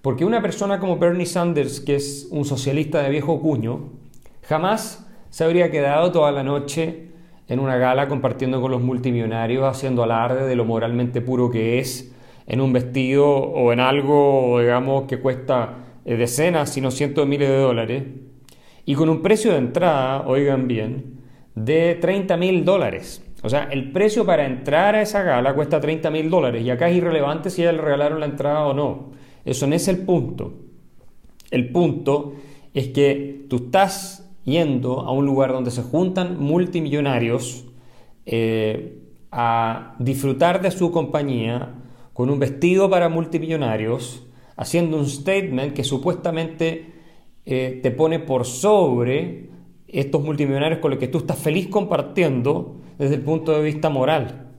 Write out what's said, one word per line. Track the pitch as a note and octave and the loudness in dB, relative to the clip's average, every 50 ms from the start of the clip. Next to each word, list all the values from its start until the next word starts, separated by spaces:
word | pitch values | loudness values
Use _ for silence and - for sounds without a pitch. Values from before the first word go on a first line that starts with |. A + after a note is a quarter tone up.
Porque | - D3 A#2+ B2 E3 | -2 -2 0 0 0
una | G3+ A#3 A3+ | 0 2 0
persona | G#3 F#3+ - - G3 G3 G3 F#3+ | 0 -2 -4 -2 -2 -2 -2 -2
como | G3 F#3 E3+ | 0 -2 0
Bernie | D3+ E3+ F3 F3 F3+ F3 | 2 2 2 2 2 -2
Sanders, | F3 - F3+ F3 F3 E3 D3 C3+ - C3 - | -2 -2 0 0 2 2 0 0 -2 -4 -6
que | - - C#3+ | -2 -2 0
es | C#3+ C#3 - - - - - | 0 -2 -4 -10 -12 -12 -6
un | - D3 C#3 | -4 -4 -2
socialista | C#3+ C#3 A#2+ B2 C#3 C3+ D3+ D3+ D3+ E3 D#3 | -2 -2 -2 -2 0 0 0 -2 0 0 0
de | C#3 C3+ | 0 0
viejo | C#3+ D3+ C#3 D#3 E3 D#3 | 0 0 0 0 -2 0
cuño, | - D#3 D3 A#2 A2 A2+ - D2 - - - - - - - - - - - - - | 0 0 0 0 -2 -4 -4 -6 -8 -14 -16 -20 -20 -20 -20 -20 -20 -20 -20 -20 -4
jamás | - D3+ D#3 E3+ F#3+ A3 A3 - - - - - - - - - - | -2 -2 0 2 0 0 0 -4 -10 -12 -16 -20 -20 -20 -20 -20 -18
se | - - E3 | -4 0 2
habría | E3 E3+ F3+ F3 D#3+ | 4 4 4 2 4
quedado | D3+ D3+ C#3 C#3 C#3+ D#3 E3+ F3+ | 2 2 2 4 4 4 2 4
toda | E3+ E3 D3+ D3 | 4 4 4 4
la | C#3 C#3 C3 | 2 0 0
noche | C3+ C#3+ C#3+ C#3+ C#3+ - E3 D#3+ D#3+ E3 - - - - - - - - - - | 0 0 -2 -2 -4 -4 -2 -2 -4 -4 -10 -16 -20 -20 -20 -20 -20 -20 -20 -8
en | - B2 B2+ | -4 -2 -2
una | C#3 C3+ C3 | 0 0 2
gala | B2 B2+ B2+ B2+ C3+ C#3+ | 2 4 4 4 2 0
compartiendo | C3+ D3 C3 B2 B2+ B2 - C3+ B2+ C3 C3 | 0 -2 -2 -2 -2 -2 0 -2 -2 0 0
con | B2 C3 | 0 0
los | B2+ B2 | 0 0
multimillonarios, | B2 B2 B2+ A#2+ B2 C3 A#2+ A#2 A2+ A2 A2+ A2+ A2+ A2+ B2 C3 C3+ | 0 0 -2 -2 -2 0 0 0 0 -2 -2 -2 0 0 0 0 0
haciendo | C3+ B2+ B2+ C#3 C3 B2+ A#2+ A#2 | 0 0 -2 -4 -2 0 0 2
alarde | A2+ A2+ A2+ A#2 A#2+ B2+ C3 C3+ | 2 2 0 2 0 0 0 0
de | C3 B2+ | 0 0
lo | A#2+ A2+ | 0 0
moralmente | A2+ A2+ A2+ A2+ A2+ A#2 A#2+ B2 A#2+ B2 A#2+ | 0 0 0 0 0 0 0 -2 0 -2 -4
puro | A#2+ B2+ B2+ B2 B2 A2+ | -2 0 0 2 2 2
que | G2+ A2 A2 A2+ A#2 B2+ | 2 0 0 2 0 0
es, | C3+ - - - - - - - - - - - - | -2 -4 -8 -10 -12 -16 -20 -20 -20 -20 -20 -20 -8
en | - A#2 B2+ | -4 0 0
un | C3+ C3 | 2 2
vestido | B2+ B2 B2 B2 B2 C3+ C3 B2+ C3+ C#3 C#3+ | 2 2 0 0 -2 -2 0 4 4 6 6
o | C#3+ C#3+ C3+ C3+ B2+ - - B2 A#2+ A#2 | 6 4 2 0 0 0 2 4 4 4
en | A#2+ | 4
algo, | B2+ B2+ C#3 C#3+ C3+ C#3 D3 C#3+ C#3+ C#3+ C#3 C3+ B2+ B2 A#2+ A#2+ | 4 4 4 2 2 4 4 6 6 6 4 4 4 4 4 4
digamos, | A#2+ A#2+ A#2+ B2+ C3 C3+ C3+ C3+ C3+ | 4 4 4 2 2 2 0 0 0
que | C3+ C3 A#2+ | -2 -6 -2
cuesta, | - C3 B2+ B2+ - - C3+ B2 A2+ G#2+ A#2+ - - - - - - | -2 -2 -2 -2 -2 0 0 0 0 -2 -6 -16 -18 -20 -20 -14 -6
eh, | - A#2+ | -4 0
decenas, | A2+ A#2+ A#2+ B2 C#3+ D#3 F3+ E3+ D#3 D3 D3 | 0 0 0 2 2 2 2 2 2 0 -2
si | - C#3 | -2 -2
no | C3 B2+ | -2 -2
cientos | B2 - D3 C#3 C#3+ D#3 C#3+ | 0 0 -2 0 2 0 2
de | C#3 | 2
miles | C#3+ C#3+ C#3+ C#3 | 2 2 2 2
de | C3+ | 4
dólares, | C3+ C3+ B2+ A#2+ A2+ A2+ A2+ B2 C#3 C#3 C#3 - - - - - - - - - - - - - - - | 4 4 4 2 0 -2 -2 -4 -4 -6 -8 -12 -16 -18 -20 -20 -20 -20 -20 -20 -20 -20 -20 -20 -10 -4
y | - C#3+ | -2 0
con | C3+ E3 D#3+ | 2 4 2
un | D#3+ D#3 | 2 2
precio | D#3+ F#3+ A3 G#3 G#3+ A#3 | 4 2 2 4 4 2
de | F3 | 2
entrada, | C#3+ B2 A#2+ - E3+ F3 F3 D3+ C#3 C3 C3 C3+ C#3 C3+ | 2 0 0 0 2 2 4 4 2 2 0 -2 -2 0
oigan | C3 B2+ C#3 C#3+ C#3+ C3+ C3+ B2+ B2 | 0 2 2 4 2 2 2 0 0
bien, | A#2+ A2 G#2+ A2 B2+ C3+ - - - - - - - - - - - | -2 -2 -2 -4 -6 -8 -10 -14 -18 -20 -20 -20 -20 -20 -20 -12 -8
de | A2 A2 A#2+ D3+ E3 E3 E3+ E3+ E3+ | -6 -2 2 2 4 4 2 2 0
treinta | E3+ E3 F#3+ G3+ F#3 G3 F3+ | 0 0 0 0 0 0 0
mil | E3 F3+ F#3 F#3+ E3+ D3+ | 0 2 2 2 2 4
dólares. | E3+ G3 F#3+ C#3+ G#2 F2+ - - - - - - - - - - | 4 2 2 2 0 -4 -6 -10 -12 -16 -16 -16 -16 -12 -6 -4
O | G#2+ | -2
sea, | B2+ D3 D3 - | 0 0 -2 -2
el | C#3 C#3 C3+ C#3 | -4 -6 -6 -4
precio | - F#3 G#3 G#3+ G#3+ A#3 G3+ | 0 2 2 2 2 2 2
para | F3+ F3 D3 C#3+ | 2 2 2 2
entrar | C3+ B2+ B2+ B2+ C#3+ C#3+ D#3+ F#3+ G#3 G#3+ | -2 -4 -6 -2 0 2 4 4 4 4
a | G#3+ | 2
esa | G#3 G#3 G#3 G3+ F#3+ | 0 0 0 0 0
gala | F3 C3+ A#2+ B2 C3+ C3+ | 2 2 2 2 2 2
cuesta | D3 D3+ C#3 E3+ D3+ | 0 0 0 0 0
treinta | C#3 D3 D#3+ D#3 D#3+ D#3+ | 0 0 -2 -2 -2 -2
mil | D3+ D#3+ D#3 D#3+ | 0 0 0 2
dólares, | F3+ F3+ C#3+ B2 A#2+ A#2 A2+ | 2 2 2 2 0 0 -2
y | B2 | -2
acá | B2+ A#2+ E3 | 0 2 2
es | F3 F3 | 2 4
irrelevante | F3+ E3 E3+ D#3+ D#3 C#3 C#3+ D3+ D#3+ - F#3+ | 2 2 2 2 2 2 0 -2 -2 -4 -6
si | F3 F3 E3+ | -2 2 2
a | |
ella | E3+ E3 | 2 2
le | D#3 D3+ | 2 2
regalaron | D3+ C#3 C#3+ D3 D3 D#3 D#3+ | 0 2 2 2 0 0 0
la | D3+ | -2
entrada | C#3+ C#3 C#3+ C#3 C#3+ D3 D3+ D3+ | -4 -4 -2 -2 0 0 2 0
o | C#3+ C3 | 0 0
no. | C#3+ D3 B2+ F#2 - - - - - - - - - - | 0 0 -2 -2 -6 -12 -16 -18 -20 -20 -20 -20 -10 -6
Eso | B2+ C3 - D3 | -4 -2 0 0
no | C#3 D3+ | 0 0
es | F3 - | 2 2
el | G3 F#3 F3+ | 0 0 0
punto. | - - F3+ E3 A#2+ - - - - - - - - - - - - - - - - - - - - - - - - - | 0 0 0 0 0 -2 -8 -10 -10 -12 -12 -16 -20 -20 -20 -20 -20 -20 -20 -20 -20 -20 -20 -20 -20 -20 -20 -20 -12 -4
El | - C3 B2 B2 | -2 -2 -2 0
punto | - F3 F3 D3+ C3 D3 D3 C#3 C#3+ D3 D3 - - - - - - - - - - | 0 2 2 2 0 0 0 0 0 0 -2 -6 -14 -16 -18 -20 -20 -20 -20 -6 -6
es | C3+ A#2+ - | -4 -4 -2
que | - C#3 C#3+ C#3 C#3 C#3+ - - - - - - | 2 2 4 4 2 0 -4 -8 -10 -14 -6 -4
tú | B2+ | -4
estás | A#2+ A#2+ - - F#3+ G3 F#3 - - - - - - - - - - - | -4 -2 2 2 2 2 2 0 -8 -12 -14 -16 -18 -20 -20 -18 -8 -4
yendo | B2+ C#3+ E3+ E3 D3 C3 A#2+ B2 B2 B2+ C3 | 0 2 2 2 2 0 -2 -2 -2 -4 -4
a | - - | -2 -2
un | B2+ C#3 C#3+ | 0 2 2
lugar | C#3 C3+ C3+ C3+ C3 B2+ | 2 4 2 2 2 2
donde | B2+ B2 B2 | -2 -2 -4
se | A#2+ B2 A#2+ | -4 -6 -6
juntan | - D3 D#3+ F#3 F#3 F#3 F#3 F3+ F3 F3+ | -2 0 0 0 2 0 -2 -2 -4 -4
multimillonarios, | D#3+ C#3 C#3+ D3+ F3+ F3+ F3+ - E3+ D#3 C#3+ C#3 D3 C#3+ C#3 C3 A#2+ A#2 A2+ A#2+ - - - - - - - - - - - - - - - - _ - | -4 0 0 2 2 0 0 -2 -4 -2 0 0 0 0 0 0 0 0 0 0 -2 -4 -6 -12 -14 -18 -20 -20 -20 -20 -20 -20 -20 -20 -20 -20 _ -8
eh, | - A2+ A#2 A2+ A2+ A2+ A2 G#2+ G#2+ G#2+ - - - - - - - - - - - | -4 -2 0 0 0 0 0 0 0 -2 -4 -8 -12 -16 -20 -20 -20 -20 -20 -20 -10
a | - A#2+ A#2+ A#2 A#2 A2+ A2+ A2+ A2+ A2+ - - - - | -4 -2 0 2 2 2 0 0 -2 -6 -10 -14 -8 -4
disfrutar | A#2+ B2+ C3+ C3+ - C3+ B2+ C3 E3 F3 F3+ F#3 | -2 -2 -2 0 -2 -2 0 2 2 2 2 2
de | F#3 F#3 | 0 -2
su | F3+ - F3 E3 | 0 0 -2 0
compañía | E3+ E3 D3 - - D3+ C#3+ C#3 B2+ A#2 A2+ A2+ A#2 B2 - - - - - - - - - - | 0 -2 -2 0 -2 -2 -2 -2 -2 -2 -2 -2 -4 -4 -6 -8 -12 -18 -20 -20 -20 -20 -20 -14
con | - - B2 C3 | -4 -2 0 0
un | C#3+ C3+ | 0 0
vestido | C3 A#2 - - E3+ F3 F3+ F#3+ G3 F#3+ | 0 -2 0 2 2 4 4 4 4 4
para | F#3+ F3 F3 | 4 2 2
multimillonarios, | E3 D#3+ E3 E3 D#3+ - D#3+ D#3 D#3+ D#3+ D#3 C#3 A#2 A2 G#2+ G#2+ A2 A#2+ - - - - - - - - - - - - | 2 0 -2 -2 -2 -4 -4 -2 -2 -2 -2 0 -2 -2 -2 -2 -2 -4 -4 -6 -12 -14 -16 -20 -20 -20 -20 -20 -20 -12
haciendo | - - - - E3+ F3 D#3+ D#3 | -12 -6 -2 0 0 0 2 0
un | D#3 C#3+ | 0 -2
statement | C#3 C#3 - - F#3+ G3 G3 F#3+ D#3 C3 B2+ C#3 D3 - | -2 -4 -4 -2 0 0 0 0 -2 -4 -4 -4 -4 -4
que | - C3 | -4 -4
supuestamente, | - C#3+ B2+ - F3+ E3 - - F3 E3 D#3+ E3 D#3+ D#3+ - E3+ E3 E3 E3 - - - - - - - - - - - - - | -2 -4 -2 -2 -2 -2 -2 -4 -4 -2 -2 -4 -6 -4 -2 -2 -2 -2 -4 -12 -16 -20 -20 -20 -20 -20 -20 -20 -20 -20 -20 -8
eh, | - C3 C3 C3 B2+ B2+ B2+ | -4 -2 -2 -2 -4 -6 -2
te | B2 B2+ | -2 -2
pone | B2 B2+ D#3+ D#3+ E3 E3 | 2 2 2 2 2 -2
por | - - C3+ B2+ A#2+ | -2 -2 -2 -2 -2
sobre | - - - F#3 G#3 G#3+ G3+ F3 C3+ B2 A#2+ A#2+ B2 C3 D3+ F3 F3+ - - - - - - - - - - - | -2 -4 0 2 4 6 6 4 4 2 0 0 0 0 -2 -2 -4 -8 -12 -16 -18 -20 -20 -20 -20 -20 -20 -20
estos | - - D3+ C3+ C#3 - D3 C#3+ | -6 -4 -4 -2 0 0 -2 0
multimillonarios | D#3 D3+ C#3+ D3 C#3 C3+ C#3 D3 D#3+ E3 - | -2 0 0 0 0 2 0 0 0 0 0
con | - D3 | 0 -2
los | B2 - | 0 0
que | C3 | -4
tú | B2 - D#3+ | -2 -2 -4
estás | - - C3+ | -2 -2 -6
feliz | - - D#3 D3+ F#3+ F3+ | -2 -2 0 0 0 -2
compartiendo | - - G#3 F#3 - F3 D3 C#3+ - - F#3 F3 D3+ C3 B2 A#2+ C#3 D#3 F3 E3+ - - - - - - | 0 -2 -2 0 0 -2 -2 -2 -2 0 0 2 2 2 0 0 0 0 -2 -4 -8 -14 -18 -20 -20 -6
desde | - C#3+ C3+ D3 | -4 -2 0 0
el | B2 | 0
punto | A#2 C#3+ D#3+ D#3+ D#3+ D#3+ D#3 | 0 -2 -2 -2 0 0 2
de | D3+ D3+ | 2 2
vista | D#3 D3+ D3+ E3 D#3 | 0 -2 -2 -2 0
moral. | D3 C3+ B2+ C#3 D#3+ D3 A#2+ A#2 - - - - - | 0 2 2 2 2 0 -2 -4 -8 -14 -18 -20 -20